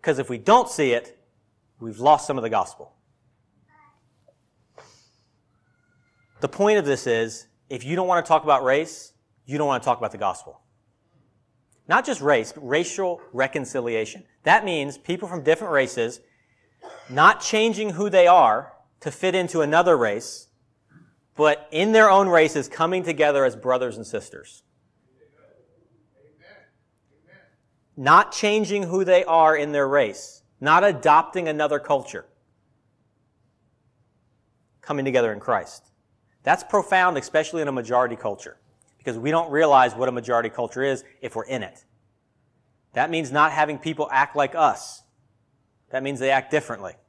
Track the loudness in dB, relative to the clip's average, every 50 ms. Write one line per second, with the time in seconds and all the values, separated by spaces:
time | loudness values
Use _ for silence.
0 | -2 -2 -2 -2 -4 -8 -8 -4 2 4 4 4 4 0 -2 -2 0 0 0 -2
1 | -4 -8 -20 _ _ _ _ _ _ _ _ _ _ _ _ _ -14 -14 -12 -2
2 | 4 4 4 4 2 -6 -6 -6 -4 -4 -2 -4 -4 -4 -10 -20 -20 -20 _ _
3 | _ _ _ _ _ _ _ _ _ _ _ _ _ _ _ _ _ _ _ _
4 | _ _ _ _ _ _ _ _ _ _ _ _ _ _ _ -20 -20 _ _ _
5 | _ _ _ _ _ _ _ _ _ _ _ _ _ _ _ _ _ _ _ _
6 | _ _ _ _ _ _ _ _ -8 -8 -4 0 0 2 2 0 0 -2 -4 -2
7 | -2 -2 -2 -2 -2 -6 -8 -16 -20 _ _ _ _ _ -14 -12 -8 -6 -6 -4
8 | -2 0 0 -2 2 2 0 0 2 2 0 2 2 0 0 0 -2 -6 -12 -20
9 | -20 -20 _ _ _ _ _ _ _ -10 -6 -4 -2 -2 -2 -2 0 -2 -2 -2
10 | -4 -8 -6 -4 -6 -6 -6 -6 -14 -20 -20 _ _ _ _ _ _ _ _ _
11 | _ _ _ _ _ _ _ _ _ _ _ _ _ _ _ _ _ 0 0 0
12 | 0 -2 -6 -2 0 2 2 2 0 -4 -14 -16 -6 -2 -2 -2 -2 -4 -6 -6
13 | -6 -6 -6 -8 -14 -14 -4 -4 -4 -4 -4 -8 -8 -6 -8 -6 -6 -4 -4 -4
14 | -6 -6 -10 -20 -20 _ _ _ _ 2 2 2 2 -2 -6 -4 -6 -8 -10 -14
15 | _ -8 -8 -8 -8 -10 -12 -4 0 0 0 0 -2 -2 0 0 -2 -2 -4 -6
16 | -6 -6 -6 -14 _ _ _ _ _ _ _ _ _ _ _ _ -20 -20 -20 -20
17 | -18 -8 0 6 6 6 6 4 -4 -4 0 0 0 0 -2 -2 -6 -6 -4 -4
18 | -4 2 4 6 6 8 8 8 6 4 2 0 -4 -10 -20 _ _ _ _ _
19 | -12 -12 -8 -4 -4 -2 0 0 -2 -2 0 0 0 4 4 4 4 4 4 4
20 | 2 -2 -2 -4 -8 -12 -16 -16 -20 _ _ _ _ _ _ _ _ _ _ -20
21 | _ _ _ _ _ _ _ 2 2 2 2 2 -4 -8 -4 -2 0 4 6 6
22 | 8 8 8 6 4 6 4 4 4 4 2 -4 -6 -6 -4 -2 -2 -2 0 -4
23 | -4 -6 0 0 2 2 4 2 2 0 0 -2 -2 -2 -2 0 -2 -6 -8 -10
24 | -14 -10 -10 -10 -10 -12 -20 -20 -20 -20 -20 -20 _ _ _ _ _ _ _ _
25 | _ _ _ _ _ _ _ _ _ _ _ _ _ _ _ _ _ _ _ _
26 | _ _ _ _ _ _ _ _ _ -20 -20 -20 _ _ _ _ _ _ _ _
27 | _ _ _ _ _ _ _ _ _ _ _ _ _ _ _ _ _ _ _ -4
28 | 4 6 6 6 6 4 -4 -4 -2 0 0 0 -2 -2 -4 -6 -4 -4 -2 -2
29 | 2 4 2 2 4 2 2 4 4 4 2 0 -2 -4 -2 -2 -2 2 2 0
30 | 0 0 -4 -12 -16 -20 -20 _ _ _ _ _ 0 2 4 4 4 2 0 0
31 | 2 4 4 4 4 0 -8 -6 -6 -6 -4 -2 -2 -2 -2 -4 -2 -2 -2 -2
32 | -2 -8 -16 -18 -18 _ _ _ _ _ _ _ _ _ _ _ _ _ _ _
33 | _ _ _ _ _ _ _ _ _ _ _ _ _ _ _ _ _ _ _ _
34 | _ _ _ _ _ _ _ _ _ _ _ _ _ _ _ _ _ -8 -6 -4
35 | -4 0 0 0 0 0 -2 -6 -4 -4 -4 -4 -4 -8 -20 -20 _ _ _ _
36 | _ _ _ _ _ _ _ _ _ 0 0 0 0 -2 -2 -2 0 2 2 2
37 | 2 2 0 -2 -8 -2 -2 -2 -2 -2 -6 -6 -6 -4 -6 -6 -6 -2 0 0
38 | 0 0 -4 -8 -8 -8 -8 -8 -16 -20 -20 _ _ _ _ _ _ _ _ _
39 | _ -10 -8 -6 -4 -2 -2 -2 -2 -2 0 2 4 6 6 6 6 4 0 -2
40 | -4 -4 -4 -6 -4 -2 -2 -2 -2 -4 -6 -6 -8 -6 -6 -4 -4 -4 -4 -6
41 | -8 _ _ _ -16 -10 -10 -10 -8 -8 -8 -8 -8 -12 _ -20 _ _ _ _
42 | _ _ _ _ _ _ _ _ _ _ _ _ _ _ _ _ _ _ -4 -4
43 | -2 -2 -2 -6 -6 -2 2 2 2 2 2 0 -2 -2 -2 -8 -8 -10 -6 -6
44 | -8 -2 0 -2 -2 0 0 -2 -2 -2 0 0 0 0 0 -2 -12 -18 -20 -20
45 | _ _ _ _ _ _ _ _ _ _ _ _ _ _ _ _ _ _ -10 -8
46 | -6 -6 -8 -4 -2 0 0 0 0 -2 -4 -4 -4 -6 -14 -12 -12 -16 -16 _
47 | _